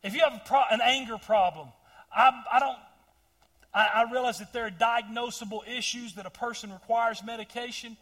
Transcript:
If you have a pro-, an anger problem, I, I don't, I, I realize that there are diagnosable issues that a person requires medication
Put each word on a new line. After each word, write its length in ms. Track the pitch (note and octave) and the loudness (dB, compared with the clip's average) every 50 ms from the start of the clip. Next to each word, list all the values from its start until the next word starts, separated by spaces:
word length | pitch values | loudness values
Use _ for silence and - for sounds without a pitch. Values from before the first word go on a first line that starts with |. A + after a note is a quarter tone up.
| - | -8
If 100 | G3 G3+ | -6 2
you 80 | D4+ | 4
have 120 | E4 D4+ B3 | 2 2 2
a 80 | G#3+ - | -4 -4
pro-, 180 | - B3 C#4 C4 - | 2 4 4 4 4
an 120 | A3 A3+ A#3 | 2 2 4
anger 340 | A#3+ C4 C4+ C4 A3 A3+ | 2 2 2 -2 -6 -10
problem, 500 | G3+ - - A3 G#3 F#3 F3+ D#3 D#3 D3 B2 - _ _ _ _ - - _ - | -10 -2 2 4 4 4 4 0 -4 -16 -18 -20 _ _ _ _ -20 -20 _ 2
I, 160 | G#3 A#3+ C4 B3+ A#3+ - - | 4 4 6 4 2 -6 0
I 80 | A#3 B3+ | 2 2
don't, 180 | C#4 C4+ B3+ - - - _ _ _ _ _ _ _ _ _ _ _ _ _ _ _ _ - | 2 2 -4 -8 -14 -20 _ _ _ _ _ _ _ _ _ _ _ _ _ _ _ _ 2
I, 140 | G#3 G#3+ G#3 G3+ A3 A#3 | 2 2 4 4 2 2
I 60 | A#3 | 2
realize 280 | A#3+ B3+ B3+ B3 A3+ - | 0 -2 -2 -2 -2 -4
that 140 | G#3 - - | -12 -10 -8
there 120 | A#3+ A#3 | -6 -6
are 60 | G#3+ | -6
diagnosable 960 | F#3 D#3+ A3+ A#3 A#3 A#3+ A3 G3+ A3 A#3 A#3+ B3 - - A#3 G3+ A3 G#3 - | 0 0 2 2 2 0 -2 -4 -6 -6 -6 -6 -6 -10 -10 -10 -10 -10 -10
issues 480 | A3 A#3+ B3 - - - B3 A#3+ A3+ E3+ | -8 -8 -6 -4 -6 -6 -8 -10 -14 -14
that 100 | G3+ F#3+ | -14 -14
a 60 | F#3 | -14
person 400 | - - A#3+ A#3+ A#3 - - G3+ | -8 -6 -6 -6 -6 -8 -12 -14
requires 520 | F#3+ F3+ - - A3+ A#3 A#3 A3+ A3 G#3+ G3 | -14 -16 -2 0 2 2 2 0 -2 -4 -10
medication 760 | A3+ A#3 A3+ G#3+ _ - A#3+ A#3+ B3 A#3 - - A#3 A3+ _ | -12 -10 -12 -12 _ -10 -10 -8 -8 -10 -12 -12 -14 -18 _